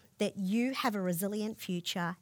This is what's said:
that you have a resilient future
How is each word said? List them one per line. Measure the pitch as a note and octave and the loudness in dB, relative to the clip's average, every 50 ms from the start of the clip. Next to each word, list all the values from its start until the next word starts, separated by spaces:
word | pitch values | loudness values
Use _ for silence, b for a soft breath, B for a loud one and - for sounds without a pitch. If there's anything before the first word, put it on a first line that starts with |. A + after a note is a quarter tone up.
| b b b - | b b b 0
that | G#3 G3+ - - | 0 0 0 0
you | G3 F#3 G#3 A#3 A#3+ C4 | 0 2 2 2 2 2
have | C4+ - - B3+ G#3 | 0 2 0 2 2
a | G#3 | 2
resilient | F#3 F3+ F3 E3 G3 G3 G#3 G#3+ G#3 G#3+ A3 - | 2 2 2 2 0 -2 0 0 -2 -2 -4 -6
future | - - F3+ F3 E3+ - - F#3+ F3 E3+ F3+ - | -4 -4 -4 -2 -2 -2 -2 -2 -2 -2 -2 -4